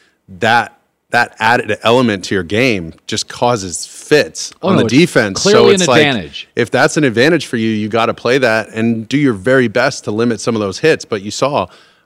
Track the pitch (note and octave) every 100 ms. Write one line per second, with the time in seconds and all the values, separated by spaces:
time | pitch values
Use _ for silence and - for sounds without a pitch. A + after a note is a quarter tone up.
0 | _ _ _ F#2 A2+ A#2 G#2 - _ _
1 | _ A#2 A2+ - A2 B2 G#2+ G#2 A2 B2
2 | A#2+ G2+ - G2+ E2 G#2 C3 G2+ E2 -
3 | - G#2+ - - B2 A#2+ F#2+ - - -
4 | - D3 E2+ - - - F#3 E3+ A2+ B2
5 | F3 - G#2+ - F#3+ G#3 - G3 E3 B2+
6 | D3+ A#2+ D2+ - - - A#2 B2+ D3+ E3
7 | C#3+ G#2+ C#3+ E3+ - A#2+ A2+ A2 G#2+ A2+
8 | A2+ - A#2+ C3+ B2 A2 G#2 A2 A2+ A2+
9 | A2 C#3 C#3+ G2+ G2 C3 A#2+ A#2+ C3+ -
10 | - G#2+ A#2+ A2 - A2 G2+ F#2+ D#3 C3+
11 | - G#2+ G2+ - C3+ C3+ F#2 - _ _